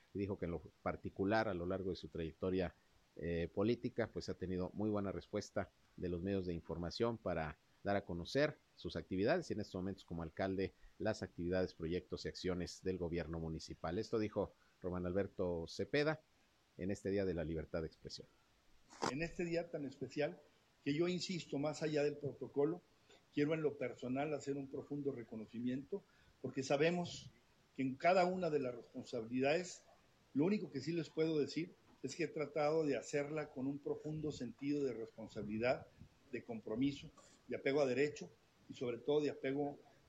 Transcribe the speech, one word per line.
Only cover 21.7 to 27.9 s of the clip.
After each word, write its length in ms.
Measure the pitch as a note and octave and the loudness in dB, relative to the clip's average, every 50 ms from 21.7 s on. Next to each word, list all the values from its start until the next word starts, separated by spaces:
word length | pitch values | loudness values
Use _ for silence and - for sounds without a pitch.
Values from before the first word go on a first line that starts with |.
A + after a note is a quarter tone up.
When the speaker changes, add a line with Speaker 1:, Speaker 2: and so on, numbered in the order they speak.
| D3 - E3 | 0 0 -2
Speaker 2:
allá 220 | D3+ D3+ D3 C#3+ | 2 2 4 2
del 120 | D3 D3 | 2 0
protocolo, 640 | C#3+ - C3+ A#2+ - C3 A#2 - C#3 C#3+ D#3 E3+ F3 - _ _ _ _ _ - - _ _ _ | -2 -6 -6 -6 -6 -10 -4 2 2 2 2 2 -2 -8 _ _ _ _ _ -20 -20 _ _ _
quiero 180 | D3 D3 D3 D#3+ | 2 4 4 4
en 100 | D#3+ D#3 | 2 2
lo 140 | C#3+ - | 0 0
personal 560 | - C3 A#2+ A#2 - - B2 B2+ C3+ C#3+ D#3 D3 | 0 -4 -4 -4 -4 -4 -2 0 0 0 0 0
hacer 240 | C#3 - C#3 C#3 | -2 -2 -2 -2
un 120 | C#3+ C#3 C3+ | -2 -4 -4
profundo 420 | - C#3 C3 - D3 C#3+ C#3 C#3 | -6 -8 -6 -4 -4 -2 -2 -2
reconocimiento, 920 | B2 A#2+ A#2 - - A2 G#2+ - - A2+ A#2+ B2 B2+ C#3 C#3+ - - G3 - _ _ - - - - _ | -2 -4 -8 -8 -8 -10 -10 -8 -6 -4 -2 -2 -2 -2 -4 -4 -6 -6 -6 _ _ -20 -20 -20 -20 _
porque 220 | - C3+ - C#3 C3 | -8 -4 -4 -2 0
sabemos 680 | - D3+ C#3 D#3 E3 F3 F3+ F3 - - - - - - - _ _ _ _ _ _ _ | 2 4 6 6 4 4 2 0 -2 -6 -10 -12 -14 -18 -20 _ _ _ _ _ _ _
que 80 | - C3 | -2 -2
en 140 | C3 | -2